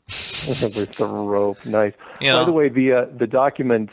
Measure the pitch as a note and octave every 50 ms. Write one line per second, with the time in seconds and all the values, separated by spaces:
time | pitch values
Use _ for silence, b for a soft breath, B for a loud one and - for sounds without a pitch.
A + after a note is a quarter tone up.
0 | _ - - - - - - - - D3+ B2+ - - A2 G2 G#2+ G#2 - - -
1 | A2 G#2 G#2 G#2 G#2 G2+ G2+ G2+ G2+ G2+ G2 - - A#2+ G#2+ G#2+ G#2+ G#2 - B
2 | B B B B C#3 C#3 C3 B2+ B2+ F3 E3 D#3+ D3 C#3 A#2+ C3 C3 C3 B2+ B2
3 | B2 - C#3 B2 A#2+ A2 C3+ C3 C3 C#3+ - - C3+ B2+ A#2+ A2 A2 G#2